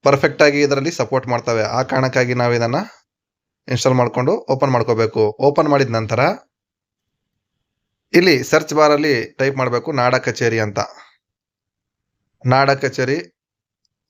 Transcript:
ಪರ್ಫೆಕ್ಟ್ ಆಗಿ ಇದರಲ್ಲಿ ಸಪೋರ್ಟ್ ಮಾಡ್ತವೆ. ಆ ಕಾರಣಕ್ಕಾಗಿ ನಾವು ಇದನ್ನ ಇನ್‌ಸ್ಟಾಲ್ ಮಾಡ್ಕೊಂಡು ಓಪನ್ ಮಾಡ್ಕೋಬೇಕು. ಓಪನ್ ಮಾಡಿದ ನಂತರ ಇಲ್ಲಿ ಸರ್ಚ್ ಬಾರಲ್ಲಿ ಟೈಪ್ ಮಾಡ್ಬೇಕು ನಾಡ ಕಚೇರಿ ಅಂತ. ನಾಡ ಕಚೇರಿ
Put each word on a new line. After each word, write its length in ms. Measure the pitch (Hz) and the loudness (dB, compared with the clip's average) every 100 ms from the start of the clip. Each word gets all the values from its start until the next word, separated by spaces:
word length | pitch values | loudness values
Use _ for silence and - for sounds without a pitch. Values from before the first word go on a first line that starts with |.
| - | 2
ಪರ್ಫೆಕ್ಟ್ 360 | 139 160 - | 2 0 2
ಆಗಿ 200 | 151 143 | 2 4
ಇದರಲ್ಲಿ 300 | 147 139 143 | 0 0 -4
ಸಪೋರ್ಟ್ 360 | 165 120 131 123 | -4 -2 -2 -2
ಮಾಡ್ತವೆ. 360 | 123 113 113 | -4 -2 -2
ಆ 180 | 107 117 | -2 -2
ಕಾರಣಕ್ಕಾಗಿ 520 | 131 131 131 127 123 | -2 -2 0 0 0
ನಾವು 200 | 123 120 | 0 0
ಇದನ್ನ 220 | 120 117 139 214 - _ _ _ _ _ _ - | 0 0 -2 -6 -14 _ _ _ _ _ _ -8
ಇನ್‌ಸ್ಟಾಲ್ 260 | 127 135 | -2 0
ಮಾಡ್ಕೊಂಡು 520 | 127 120 113 127 208 - | 2 0 0 -2 -2 -2
ಓಪನ್ 220 | 135 143 | -2 0
ಮಾಡ್ಕೋಬೇಕು. 680 | 123 117 113 113 - 107 - | 0 0 0 0 0 -2 2
ಓಪನ್ 280 | 139 143 156 | 0 2 2
ಮಾಡಿದ 220 | 143 127 | 2 0
ನಂತರ 300 | 113 110 113 147 220 _ _ _ _ _ _ _ _ _ _ _ _ _ _ _ _ _ | -2 -4 -2 -2 -2 _ _ _ _ _ _ _ _ _ _ _ _ _ _ _ _ _
ಇಲ್ಲಿ 300 | 165 180 135 | 2 4 2
ಸರ್ಚ್ 300 | 123 156 156 | 2 0 0
ಬಾರಲ್ಲಿ 420 | 151 151 147 151 127 110 | 2 4 4 2 -2 -2
ಟೈಪ್ 320 | - 131 135 | -4 -4 -2
ಮಾಡ್ಬೇಕು 340 | 123 120 117 | -2 -2 -4
ನಾಡ 240 | 143 123 127 | -2 0 0
ಕಚೇರಿ 440 | 127 117 120 113 | -2 -2 -2 0
ಅಂತ. 200 | 107 98 110 - - _ _ _ _ _ _ _ _ _ _ _ _ _ 127 | -2 -4 -6 -8 -20 _ _ _ _ _ _ _ _ _ _ _ _ _ 0
ನಾಡ 260 | 127 139 | 2 2
ಕಚೇರಿ 480 | 135 139 - 127 151 - _ _ _ _ _ _ _ | 0 -2 -4 -4 -4 -6 _ _ _ _ _ _ _